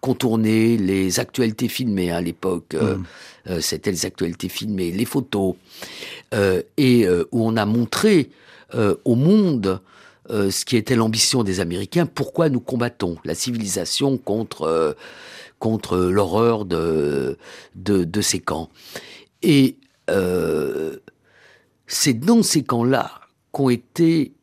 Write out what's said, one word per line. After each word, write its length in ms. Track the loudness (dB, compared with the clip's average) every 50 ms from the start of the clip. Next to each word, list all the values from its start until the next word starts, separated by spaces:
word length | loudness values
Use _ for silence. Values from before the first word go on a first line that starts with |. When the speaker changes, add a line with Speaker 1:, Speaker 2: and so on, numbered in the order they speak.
Speaker 1:
contourner 760 | 0 -2 -2 0 0 0 0 2 2 2 4 4 4 4 2
les 420 | 2 2 0 0 0 0 0 0 -2
actualités 500 | -4 -4 -2 -2 -2 -2 0 -2 -4 -4
filmées, 420 | -4 -4 -4 -2 -2 -2 -2 -2
hein, 60 | -2
à 40 | -2 -4
l'époque. 520 | -4 -6 _ -4 -4 -4 -4 -6 _ -4
Euh, 220 | -2 -2 -2 -2
Speaker 2:
Mm. 80 | -4 -8 -12 -16 -20 -20 -20 -20 _ _ -6
Speaker 1:
euh, 120 | -6 -4
c'était 320 | -4 -4 -6 -4 -4 -4 -4
les 120 | -2 -4
actualités 440 | -6 -4 -4 -4 -4 -4 -6 -10 -8
filmées, 420 | -8 -8 -6 -6 -4 -4 -4 -4
les 140 | -2 -2 -4
photos. 480 | -2 -2 -4 -4 -2 -4 -2 -2 -2 -2 -6 _ _ -20 -18 -18 -16 -16 -16 -16 -16 -16 -18 -14 _ 0
Euh, 280 | 2 2 2 2 0 -2 -6 _
et, 300 | 2 4 6 6 6 6
euh, 180 | 4 4 2 0 -2 -2
où 140 | 0 0
on 100 | 0 0
a 80 | 0 0
montré, 640 | 2 2 0 0 -2 -2 0 2 4 4 4 2 0 -8 _ -20 -20 -20 -20 -20 _ -4
euh, 220 | 0 2 2 0 0 _
au 80 | 0 2
monde, 680 | 4 4 4 4 4 4 2 0 0 0 -2 -2 -2 -6 _ -20 -20 -20 -20 _ _ _ -6
euh, 220 | -2 0 0 0
ce 160 | 0 -2 -4
qui 100 | 0 0
était 200 | 0 2 2 2
l'ambition 460 | 2 2 2 2 0 0 2 2 0 0
des 180 | 0 0 -2
Américains, 440 | -2 -2 -2 -6 -6 -2 0 0 0
pourquoi 460 | 0 -2 -6 -6 -4 0 2 2 2
nous 100 | 2 0
combattons 560 | -2 -4 -2 -2 -2 -4 -2 _ -4 -4 -4 -6 _
la 100 | -8 -6
civilisation 800 | -6 -4 -6 -4 -6 -6 -4 -4 -4 -4 -4 -4 -2 0 0 -2 -2
contre, 440 | -2 -4 -4 -4 -4 -6 -8 -6 -2
euh, 300 | 0 0 2 0 0 -2 -4 -14 -20 -20 -20 -20 -20 -20 -20 -20 -20 _ _
contre 380 | -4 -2 -2 -2 -4 -2 0
l'horreur 720 | 0 2 2 2 2 0 0 2 2 2 2 2 0 -2
de, 720 | -4 -2 -2 0 0 0 0 0 0 0 -2 -2 -4 -6 -8 -14 -20 -20 -20 -20 -20 _
de, 280 | -10 -2 0 2 2 0
de 160 | 0 -2 -2
ces 200 | -2 -2 -4 -4
camps. 280 | -4 -6 -6 -6 -8 -10 _ -20 -20 -16 -16 -16 -16 -16 -20 -20 -20 _ _ _ 2
Et, 360 | 4 6 6 4 4 2 _ _ _ _ _ _ -2
euh, 840 | 0 0 0 0 0 0 0 0 0 -2 -2 -4 -4 -6 -6 -6 -8 -12 _ -20 _ _ _ _ _ _ _ -20 _ _ _ _ _ _ _
c'est 280 | -8 -4 -2 0 0 0
dans 280 | 0 2 4 4 4 4
ces 220 | 4 2 0 0
camps-là 480 | 0 0 0 2 2 2 2 0 -2 -8 -20 -20 _ _ _ _ _ _
qu'ont 180 | 0 2 2
été 640 | 2 0 -2 _ _ 2 2 4 4 2 0 -2 -6 _